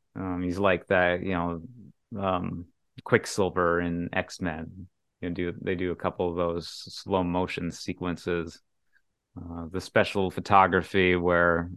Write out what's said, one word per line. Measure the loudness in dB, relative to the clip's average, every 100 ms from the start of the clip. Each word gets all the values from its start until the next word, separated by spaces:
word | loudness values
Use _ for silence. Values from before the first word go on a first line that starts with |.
| _ -10
Um, | -6 -4
he's | -4 2
like | 4 2 2
that, | 4 4 2
you | 0
know, | -2 -2 -4 -10 -18 -20 _ _ -4
um, | -2 0 -2 -6 -12 _ _ -20
Quicksilver | 2 2 2 0 0 2 2 2
in | 0 -4 -4
X-Men. | -4 -4 -6 -6 -6 -10 -14 -18 _ _ _
You | -6
know, |
do, | -4 -4 -4
they | -4
do | -2 -4
a | -4
couple | -4 -2 -2
of | 0
those | -2 -2 -8
slow | -12 -16 -14 -2 0
motion | 0 0 -2 -4 -8
sequences. | -8 -10 -6 -6 -4 -4 -4 -4 -12 _ _ _ _ _ _ _ -16
Uh, | -12 -10 -8
the | -8
special | 0 2 2 0 -2
photography | -2 4 6 8 4 2 2 4 4
where | 4 4 4 4 0